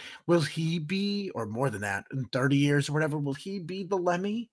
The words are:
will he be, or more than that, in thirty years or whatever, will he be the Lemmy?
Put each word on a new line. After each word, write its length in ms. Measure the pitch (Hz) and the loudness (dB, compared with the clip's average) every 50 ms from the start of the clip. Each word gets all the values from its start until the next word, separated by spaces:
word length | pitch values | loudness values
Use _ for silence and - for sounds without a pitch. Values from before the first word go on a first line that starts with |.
| - - - - _ | -10 -16 -16 -6 _
will 140 | - 175 170 | 4 4 4
he 360 | 147 147 - 156 165 160 170 175 | 4 2 -2 -2 -2 0 0 -2
be, 520 | 151 151 190 190 202 202 202 202 196 185 - | -2 -2 -2 -2 0 0 -2 -2 -4 -4 -6
or 120 | 117 113 | -6 -6
more 240 | 104 107 117 139 135 | -4 -2 0 0 0
than 100 | 107 98 | 0 -2
that, 220 | 104 101 98 98 - - | -2 -2 -4 -4 -4 -6
in 140 | - 135 127 | -6 -6 -4
thirty 300 | - - 127 131 139 143 | -2 0 2 2 4 4
years 320 | 139 143 143 143 147 143 147 | 4 6 6 4 4 2 2
or 40 | |
whatever, 260 | 147 151 160 151 147 156 | 0 0 0 0 0 -2
will 160 | 143 139 135 | -2 -2 -4
he 240 | 135 - 196 196 202 | -4 -6 -8 -8 -6
be 260 | 170 151 185 196 196 | -6 -8 -8 -8 -4
the 120 | 175 202 185 | -2 -2 0
Lemmy? 520 | 175 180 175 175 190 208 214 233 233 - | 2 2 2 2 0 -2 -2 -4 -6 -8